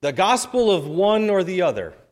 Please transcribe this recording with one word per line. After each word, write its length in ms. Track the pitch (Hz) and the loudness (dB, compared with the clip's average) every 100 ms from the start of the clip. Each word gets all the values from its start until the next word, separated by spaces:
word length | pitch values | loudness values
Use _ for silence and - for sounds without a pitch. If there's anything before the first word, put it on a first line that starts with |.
The 100 | 143 | -4
gospel 580 | 135 190 247 - 254 226 | 0 2 2 0 0 2
of 160 | 185 147 | 2 -2
one 440 | 160 202 214 214 | 0 2 2 2
or 120 | 202 | 0
the 200 | 175 185 | 0 0
other. 320 | 170 104 85 - _ | -2 -2 -8 -12 _